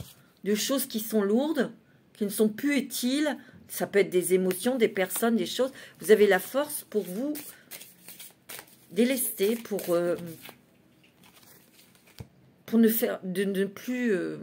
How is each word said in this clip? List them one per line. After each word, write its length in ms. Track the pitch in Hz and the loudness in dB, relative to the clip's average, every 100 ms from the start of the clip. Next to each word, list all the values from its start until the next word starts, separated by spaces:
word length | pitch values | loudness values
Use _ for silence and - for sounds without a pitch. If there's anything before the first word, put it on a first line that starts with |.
| - - _ _ | -20 -20 _ _
de 100 | 190 | -2
choses 320 | 208 - 269 269 | -2 0 -2 -2
qui 140 | 220 | -6
sont 220 | 214 214 | -2 0
lourdes, 500 | 196 226 302 311 220 - _ _ _ | 2 2 2 0 -2 -4 _ _ _
qui 100 | - | -6
ne 60 | 202 | -4
sont 180 | 208 214 | 2 0
plus 280 | 214 285 285 | 2 0 0
utiles. 600 | - - 247 277 302 254 - - - | -2 -2 0 0 0 -2 -10 -20 -14
Ça 220 | - - | -6 0
peut 100 | 196 | 2
être 120 | 185 | 4
des 240 | 180 170 | 2 2
émotions, 420 | 185 185 180 240 262 | 2 2 0 0 2
des 120 | 220 | 2
personnes, 460 | - 185 - 233 | 2 -2 0 2
des 120 | 226 175 | 2 0
choses. 260 | - 262 - - - | -2 -2 -4 -20 -8
Vous 140 | 170 | 4
avez 160 | 202 208 | 6 8
la 100 | 185 | 4
force 460 | - 262 294 - | 2 -4 -4 -6
pour 180 | - 208 | -4 -4
vous 320 | 180 185 285 294 - - - - - - - - - - - - - - - | -4 -6 -6 -6 -10 -18 -18 -18 -18 -20 -20 -20 -20 -20 -18 -16 -16 -20 -10
délester, 640 | 170 240 269 - - 196 233 | 0 2 2 -2 0 0 0
pour, 340 | - 196 - | -4 -6 0
euh, 260 | 175 175 170 175 160 - - _ _ _ _ _ _ - - - - - - - _ _ - - _ - _ | 0 0 -2 -6 -14 -18 -20 _ _ _ _ _ _ -20 -20 -20 -20 -20 -20 -20 _ _ -20 -20 _ -20 _
pour 140 | - 226 | 0 6
ne 100 | 226 | 6
faire, 300 | 220 220 190 | 4 0 -4
de 200 | 185 180 | -6 -2
ne 200 | 202 190 | -2 0
plus, 480 | 196 196 - 247 247 | -2 -4 -8 -2 0
euh, 260 | 180 160 151 | 0 -2 -6